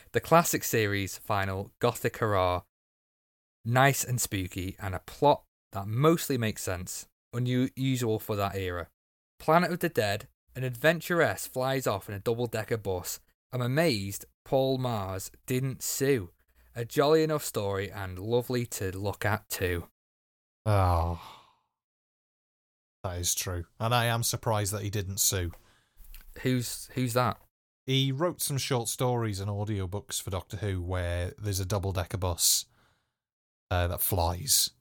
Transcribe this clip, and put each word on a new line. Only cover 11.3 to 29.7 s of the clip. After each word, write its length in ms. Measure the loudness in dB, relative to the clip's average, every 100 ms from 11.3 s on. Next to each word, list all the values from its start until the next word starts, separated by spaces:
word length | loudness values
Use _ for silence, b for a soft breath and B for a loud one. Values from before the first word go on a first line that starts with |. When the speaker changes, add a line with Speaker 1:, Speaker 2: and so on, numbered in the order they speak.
| 0 -6
Speaker 1:
flies 400 | -2 0 0 0
off 200 | -2 -4
in 80 | -4
a 40 |
double-decker 580 | -2 0 -2 -4 -4 -4
bus. 420 | -2 -4 -4 -10 _ _ _
I'm 100 | -4
amazed 640 | 0 2 2 2 -2 -8 -12 _ -2
Paul 320 | 2 2 0
Mars 520 | -2 -2 -4 -6 -8 -12 -4
didn't 380 | -2 -2 -4
sue. 460 | -6 0 2 2 0 _ _ _ _
A 120 | -10 -4
jolly 360 | 2 4 6
enough 200 | 4 0
story 480 | -2 -2 -2 -2 -4
and 260 | -6 -10 -8
lovely 480 | 0 0 2 -2 -2
to 300 | -4 -4 -4
look 280 | -4 -2 0
at 240 | 0 -2
too." 380 | -2 0 -2 -4 _ _ _ _ _ _ _ 2
Speaker 2:
Oh. 540 | 4 6 4 2 -2 B B B B B _ _ _ _ _ _ _ _ _ _ _ _ _
That 140 | -8 -4
is 180 | -2 -2
true. 300 | -4 -6 -8 -4
And 120 | 0
I 120 | 2 2
am 180 | 0
surprised 480 | 0 -2 0 0 0
that 100 | -4
he 60 | -4
didn't 300 | -4 -4 -2
sue. 320 | 0 0 -2 -6 b b b b b -18 -18 -4
Speaker 1:
Who's, 460 | 0 0 -2 -8 -8 -4
who's 160 | 0
that? 220 | 2 2 0 -10 _ _ _ 0
Speaker 2:
He 280 | 2 2
wrote 260 | 2 0 0
some 160 | -2 -2
short 300 | 0 0 0
stories 540 | 0 0 2 0 -2
and 100 | -4
audiobooks 680 | -2 -2